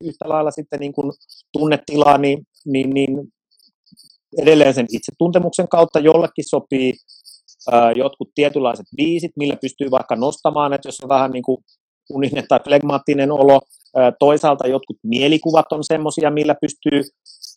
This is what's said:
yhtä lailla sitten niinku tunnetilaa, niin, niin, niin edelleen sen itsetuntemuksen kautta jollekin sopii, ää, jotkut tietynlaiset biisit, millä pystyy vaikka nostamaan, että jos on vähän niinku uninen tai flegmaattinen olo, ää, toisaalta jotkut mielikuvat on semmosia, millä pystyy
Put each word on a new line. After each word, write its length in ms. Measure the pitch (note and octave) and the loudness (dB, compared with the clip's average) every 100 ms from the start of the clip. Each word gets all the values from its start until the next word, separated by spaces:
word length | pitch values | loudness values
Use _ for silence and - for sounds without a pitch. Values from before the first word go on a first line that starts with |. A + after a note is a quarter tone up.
yhtä 260 | E3 D3 D#3 | -10 -12 -6
lailla 220 | D#3 D#3 | -4 -4
sitten 280 | D3+ D3+ C#3+ | -6 -10 -10
niinku 340 | C#3+ C#3+ C#3+ - _ - _ | -8 -6 -8 -8 _ -20 _
tunnetilaa, 640 | C#3+ D3+ C#3+ - D3 D3 C#3+ | -4 -2 -2 -2 2 4 4
niin, 220 | C#3+ C#3+ - _ D3 | 2 -2 -8 _ -4
niin, 240 | C3+ C3+ | -2 0
niin 380 | C#3 C3+ C#3 C#3 _ _ _ _ _ _ _ _ _ _ - | -2 -2 -4 -8 _ _ _ _ _ _ _ _ _ _ -2
edelleen 360 | D3+ D#3 C#3 | 4 6 4
sen 120 | B2+ A#2 | 2 -4
itsetuntemuksen 760 | A2 - - E3+ F3+ F3 - F3 | -6 -10 -4 0 0 -2 -4 -2
kautta 320 | E3+ E3 D#3+ | 2 2 2
jollekin 500 | D3+ D#3+ E3 - - | 4 4 2 -6 -4
sopii, 440 | C#3+ - C3+ C3 B2 _ - - - _ _ - | -4 -4 -2 -2 -4 _ -20 -20 -20 _ _ -2
ää, 200 | A#2+ A#2 | 2 2
jotkut 380 | A2+ C3+ - - - | 0 -4 -6 -8 -2
tietynlaiset 500 | C#3+ D3 B2+ A#2 - - | -2 0 -4 -6 -10 -4
biisit, 360 | D#3 E3+ E3 - | -2 -2 -6 -6
millä 180 | C#3+ C3+ | -6 -6
pystyy 300 | C3 - C#3 | -8 -8 -2
vaikka 240 | B2+ - A#2 | -2 0 -2
nostamaan, 580 | C3 - D#3+ D3 C#3+ | -4 -2 -2 0 -2
että 140 | C#3 C3+ | -4 -8
jos 120 | - | -10
on 60 | C3 | 0
vähän 220 | C3+ C3+ | 0 0
niinku 320 | B2+ B2 B2+ _ _ _ _ - | -4 -4 -6 _ _ _ _ -12
uninen 360 | C#3 C#3+ C3+ - | -6 -4 -4 0
tai 120 | B2+ - | 0 2
flegmaattinen 640 | C#3+ C#3+ C#3 - C#3+ C#3 | 0 0 -4 -2 0 0
olo, 300 | D3 C#3 C3+ - _ _ C3 | 4 6 6 2 _ _ 0
ää, 160 | B2 - | 0 2
toisaalta 480 | C#3+ D3 D#3 C#3 B2+ | 2 2 2 0 0
jotkut 300 | C3+ - - | -4 -6 -12
mielikuvat 680 | A2 A#2+ C#3+ D#3 D#3+ D#3 D3+ | -4 0 2 0 2 0 0
on 120 | D#3 | -2
semmosia, 480 | D3 D#3 D3+ D#3 D3+ | -4 -4 -4 -2 -2
millä 240 | D3+ D3+ D3 | 0 0 0
pystyy 400 | D3 - D3+ C#3+ C#3 _ _ - - | -4 -4 -2 -2 -2 _ _ -20 -20